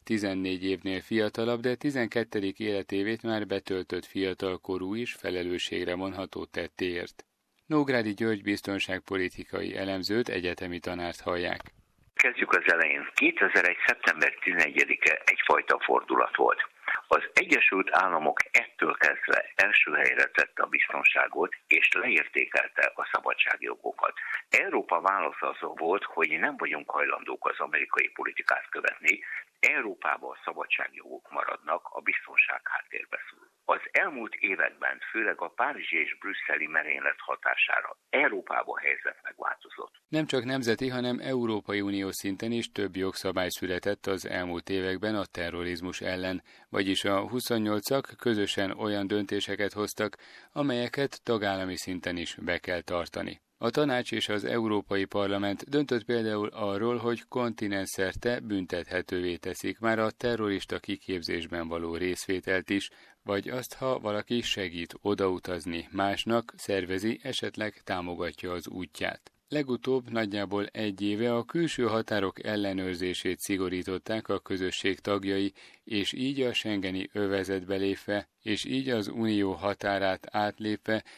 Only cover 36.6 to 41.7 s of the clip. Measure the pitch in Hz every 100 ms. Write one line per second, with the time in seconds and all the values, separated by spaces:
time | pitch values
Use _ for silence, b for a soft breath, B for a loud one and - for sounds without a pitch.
36.6 | 78 78 76 71 69 73 - 65 - 62
37.6 | - - - - _ 127 143 101 - 60
38.6 | - - 73 67 - - - - - -
39.6 | - - - _ _ 151 151 135 120 135
40.6 | 117 110 131 127 123 123 135 131 117 107
41.6 | 98